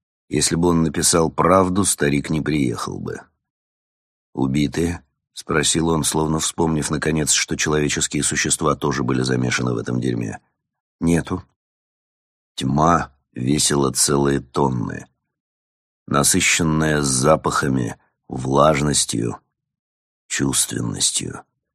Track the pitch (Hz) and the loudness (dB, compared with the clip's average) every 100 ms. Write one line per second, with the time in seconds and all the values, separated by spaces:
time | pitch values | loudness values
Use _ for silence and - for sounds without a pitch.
0 | _ _ - 73 - 82 87 82 80 80 | _ _ -4 -2 0 2 2 4 2 0
1 | 80 87 80 - 80 95 92 92 90 - | 2 2 2 2 4 6 4 2 0 0
2 | 71 71 69 80 69 73 64 57 - 50 | 2 0 0 -2 0 0 0 -4 -8 -8
3 | 50 50 - _ _ _ _ _ _ _ | -10 -10 -14 _ _ _ _ _ _ _
4 | _ _ _ - 67 69 71 - 85 87 | _ _ _ -4 -2 0 -2 0 -2 -4
5 | _ _ _ - - 80 71 82 82 82 | _ _ _ -14 -4 -2 0 0 0 0
6 | 73 78 78 78 - - 82 78 71 76 | 0 0 0 -2 -2 -2 0 0 -2 -2
7 | 80 78 73 - - 76 78 76 73 - | -2 0 0 0 -2 -4 0 0 0 -2
8 | - 73 69 73 78 - 78 69 76 67 | -4 -2 -2 -2 -2 0 0 0 -2 -2
9 | 64 65 64 64 62 - 62 57 - 62 | -2 0 0 0 0 -2 -2 -4 -4 -2
10 | 64 60 57 - _ _ _ _ _ - | -2 -2 -6 -10 _ _ _ _ _ -4
11 | 82 82 - 92 - _ _ _ _ _ | 0 2 0 -6 -8 _ _ _ _ _
12 | _ _ _ _ _ - 67 71 80 82 | _ _ _ _ _ -6 -2 2 4 4
13 | 69 _ _ 60 62 73 - 71 67 64 | 0 _ _ -6 0 0 2 2 0 0
14 | - 69 69 69 65 - 69 64 50 50 | 0 2 2 0 -2 0 0 0 -6 -10
15 | - _ _ _ _ _ _ _ _ _ | -14 _ _ _ _ _ _ _ _ _
16 | - 71 71 92 - - 82 78 78 76 | -4 0 2 2 2 2 2 2 2 0
17 | 69 65 71 78 71 - 76 65 58 - | 0 2 4 4 2 0 0 0 -2 -8
18 | _ _ - 65 64 69 76 71 73 67 | _ _ -12 -8 0 4 4 4 0 0
19 | - 58 58 - _ _ _ _ _ _ | -2 -4 -4 -6 _ _ _ _ _ _
20 | _ _ - - 69 - - 58 58 50 | _ _ -8 -2 0 0 -2 -4 -6 -2
21 | - - 50 - - _ _ | -2 -2 -6 -12 -18 _ _